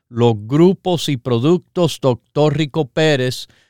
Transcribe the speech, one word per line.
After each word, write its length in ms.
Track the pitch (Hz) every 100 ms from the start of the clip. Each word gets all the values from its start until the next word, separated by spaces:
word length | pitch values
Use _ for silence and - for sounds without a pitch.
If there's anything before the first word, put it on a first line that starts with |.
| _
los 260 | 117 120 107
grupos 720 | 107 147 180 196 185 170 -
y 80 | 131
productos 840 | 131 117 143 180 - 180 170 -
Doctor 560 | 135 120 _ 147 151 143
Rico 320 | 151 160 135
Pérez. 580 | - 156 139 127 - - _